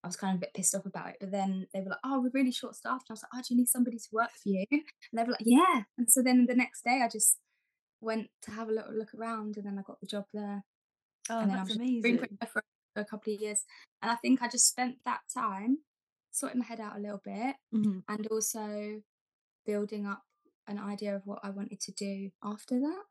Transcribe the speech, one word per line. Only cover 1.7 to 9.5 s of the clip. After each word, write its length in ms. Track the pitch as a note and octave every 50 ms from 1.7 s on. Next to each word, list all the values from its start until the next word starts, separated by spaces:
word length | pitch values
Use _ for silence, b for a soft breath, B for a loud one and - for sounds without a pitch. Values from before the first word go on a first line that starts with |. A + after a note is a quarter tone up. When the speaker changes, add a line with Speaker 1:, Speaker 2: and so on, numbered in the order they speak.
| -
Speaker 1:
they 60 | G3
were 80 | F#3+ F#3+
like, 100 | F3+ - -
"Oh, 160 | C4 C#4 C4
we're 80 | B3 B3+ B3
really 180 | C4+ C4+ B3+
short-staffed," 580 | B3 - - - - - - A#3 B3 C4 - -
and 20 |
I 20 | A3+
was 80 | G#3+ -
like, 80 | - -
"Oh, 80 | B3+ B3+ -
do 60 | B3
you 40 | A#3+
need 80 | B3 -
somebody 300 | - B3+ B3 B3+ A#3 A3+
to 100 | - -
work 200 | - A3 A#3 -
for 160 | - - - G#3
you?" 160 | G3 F#3 F#3+ -
And 120 | C#4+ D4 D#4 - _ _ B B -
they 100 | A3+ A#3
were 80 | A#3+
like, 100 | A#3+ - A3
"Yeah," 380 | A3+ A#3+ C#4 F4 F#4 E4+ A#3+ G3 _ _ -
and 120 | A#3+ A#3
so 100 | - C4+
then 240 | A#3+ B3+ B3 B3+ B3
the 80 | A#3+ B3
next 280 | B3 B3 - - - -
day 180 | A#3+ A#3+ C4+
I 60 | B3 A#3
just 320 | - G#3+ - - - - _ _ _ _ _ _ _ _ _ _ _ _
went 280 | A3+ A3 A3 A3+ G#3+ - _ _
to 100 | - -
have 160 | G#3 G#3+ A3+ A3
a 20 |
little 220 | A3 A3 G#3 - A3
look 200 | A3 A3 G#3+ -
around, 420 | A3+ A3+ A3+ A3+ A3 G#3+ G#3+